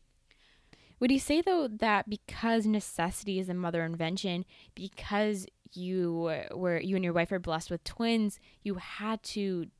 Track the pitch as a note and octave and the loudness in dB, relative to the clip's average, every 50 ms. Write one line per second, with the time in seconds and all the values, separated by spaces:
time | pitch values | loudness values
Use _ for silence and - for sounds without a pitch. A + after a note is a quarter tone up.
0 | _ _ _ _ _ _ - _ _ _ _ _ _ _ - _ - - - _ | _ _ _ _ _ _ -20 _ _ _ _ _ _ _ -20 _ -20 -20 -4 _
1 | B3 B3+ C4+ C4+ - - D4 E4 F4 G4 F#4 E4+ D4 A#3+ G#3+ G#3+ A3+ A3 G#3 G3 | 4 4 4 4 4 2 2 4 4 4 4 2 2 0 0 0 2 4 4 4
2 | - G#3 G#3 - - - - - - A#3 A3+ A3+ G#3 A3 G#3+ G#3 - - - - | 2 0 -6 -8 -8 -12 -8 -2 2 4 4 4 4 4 2 2 0 -2 -2 -2
3 | E3+ F#3 - - - G3+ F#3+ F#3 F#3 F#3 F3 F3+ F3+ E3+ E3+ E3+ E3 E3 E3 E3+ | 0 0 -2 -4 -4 -2 -2 -2 0 -2 -2 -2 0 0 0 0 0 0 -2 -2
4 | E3 D#3+ F3+ G3 - F#3+ F3 F3 F#3 - - - - - _ - F3+ G3 - - | -2 -2 -2 -2 -2 -2 -2 -2 -4 -6 -12 -20 -20 -20 _ -14 -14 -12 -12 -12
5 | - - G#3 G3+ G#3+ G#3+ G#3+ F#3+ F#3 - - _ _ - - F3+ F3+ F3+ F#3 F#3 | -6 -2 0 2 2 2 0 -2 -6 -10 -16 _ _ -18 -12 -8 -6 -2 0 0
6 | F3 E3+ E3 E3 E3 E3 D#3 C#3 - - - - F#3 F3+ E3+ E3 - F#3+ G3 F#3 | 0 0 0 0 -2 -2 -2 -4 -6 -8 -6 -2 0 0 0 0 0 0 0 0
7 | F#3 F3 E3+ F3 E3+ - G3+ F#3 F3 F3 D#3+ E3 - - F3 E3+ - - - - | 2 2 2 2 2 2 0 -4 -2 -2 -2 -4 -2 -4 -6 -6 -6 -10 -4 -2
8 | A3+ A#3 A#3 A3+ G#3+ G#3 - - - - - _ _ G#3 G3 F3+ - - - - | 0 2 4 4 2 0 -2 -6 -14 -20 -20 _ _ -4 -4 -4 -6 -10 -10 -6
9 | G#3 A3 A3+ G#3+ - - - G#3+ G3+ G3 F#3 F3 D#3+ - - _ | -4 -4 -4 -4 -4 -6 -4 -2 0 0 0 -2 -4 -6 -10 _